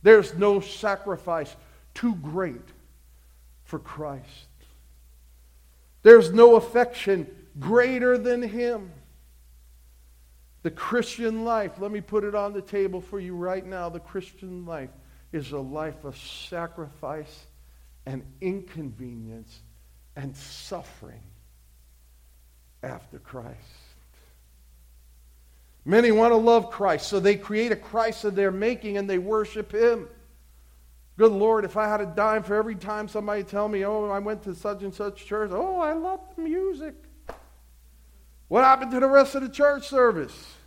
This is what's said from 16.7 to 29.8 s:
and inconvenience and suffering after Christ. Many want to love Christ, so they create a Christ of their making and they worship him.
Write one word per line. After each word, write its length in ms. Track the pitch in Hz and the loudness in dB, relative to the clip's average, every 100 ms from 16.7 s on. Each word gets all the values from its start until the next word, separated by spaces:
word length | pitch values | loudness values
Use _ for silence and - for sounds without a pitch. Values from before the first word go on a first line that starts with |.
| 175 151 - 139 151 151 - - - - - - - - | -12 -16 -12 -12 -10 -12 -20 -20 -20 -20 -20 -20 -18 -12
and 160 | 135 - - | -12 -12 -10
inconvenience 1200 | 185 196 185 160 147 110 127 117 113 113 113 - - - - - _ - | -8 -8 -10 -14 -14 -14 -16 -16 -16 -18 -20 -20 -20 -20 -20 -20 _ -14
and 220 | 135 - | -14 -14
suffering 840 | - - - 185 - - - 110 - - - _ _ _ _ _ _ _ _ _ _ _ _ _ | -20 -18 -14 -14 -14 -20 -20 -20 -20 -20 -20 _ _ _ _ _ _ _ _ _ _ _ _ _
after 360 | 131 127 - - | -16 -16 -18 -20
Christ. 400 | - 131 117 - - - - - _ - _ _ _ _ _ - - - - - - _ _ - _ _ - | -18 -16 -16 -20 -20 -20 -20 -20 _ -20 _ _ _ _ _ -20 -20 -20 -20 -20 -20 _ _ -20 _ _ 2
Many 260 | 202 240 | 4 6
want 200 | 214 226 | 6 6
to 40 | 233 | 6
love 360 | 226 233 226 | 6 4 4
Christ, 360 | - 196 156 - | -4 0 0 -2
so 120 | 202 | 0
they 160 | 190 208 | 2 0
create 360 | 202 208 233 | -2 -4 -2
a 40 | 214 | -2
Christ 500 | - 226 226 220 208 | -4 -2 -2 -2 -4
of 80 | |
their 160 | 190 196 | 0 -2
making 480 | 190 220 247 220 202 | 0 -4 -4 -6 -6
and 100 | 196 | -2
they 120 | 185 | -4
worship 520 | 185 220 214 220 214 | -2 -2 -2 -8 -8
him. 360 | 208 | 2